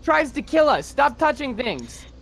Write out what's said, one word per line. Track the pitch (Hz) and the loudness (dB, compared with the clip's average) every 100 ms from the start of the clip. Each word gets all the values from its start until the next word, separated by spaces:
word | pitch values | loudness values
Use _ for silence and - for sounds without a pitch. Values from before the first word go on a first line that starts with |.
tries | - 311 311 | 2 2 0
to | 285 | -4
kill | - 311 302 | -2 2 4
us. | 202 147 | 2 -2
Stop | - 277 233 | 0 0 2
touching | 311 294 285 | -2 0 -6
things. | 214 247 151 117 - - - | -6 -6 -6 -10 -16 -20 -20